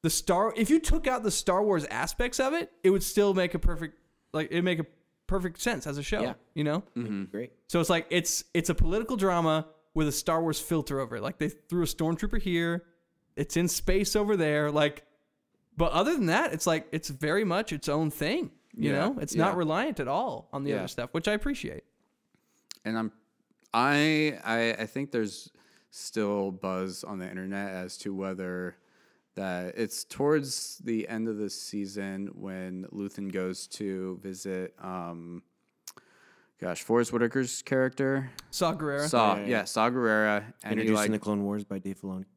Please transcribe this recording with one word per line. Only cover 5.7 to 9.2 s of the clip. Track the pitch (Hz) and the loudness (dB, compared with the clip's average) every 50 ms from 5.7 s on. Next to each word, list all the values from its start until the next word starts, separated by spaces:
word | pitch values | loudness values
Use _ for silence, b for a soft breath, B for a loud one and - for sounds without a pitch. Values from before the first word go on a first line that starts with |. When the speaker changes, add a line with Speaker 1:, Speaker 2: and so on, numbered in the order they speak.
| 233 135 - | -2 -2 -4
Speaker 1:
as | 151 139 143 | -6 -6 -6
a | |
show, | 139 - 214 208 | -4 -2 -2 -2
Speaker 2:
Yeah. | 220 247 220 - _ _ _ | -2 -2 -4 -8 _ _ _
Speaker 1:
you | 151 151 | -2 0
know? | 147 151 180 196 - _ | 0 0 -2 -4 -6 _
Speaker 3:
Mm-hmm. | 120 120 110 104 98 98 | -6 -4 -4 -4 -6 -6
Speaker 2:
Great. | 95 - 104 123 127 _ _ _ - | -6 -8 -10 -10 -10 _ _ _ 0
Speaker 1:
So | - 170 | 2 2
it's | 160 165 | 4 4
like, | 180 165 165 - | 2 0 0 0
it's, | 175 180 170 - - - - _ - | 0 0 0 0 -2 -4 -6 _ -2
it's | 170 165 - | 0 0 2
a | 165 | 4
political | - - 160 185 220 226 220 262 | 4 4 4 4 0 0 -2 0
drama | 208 | 2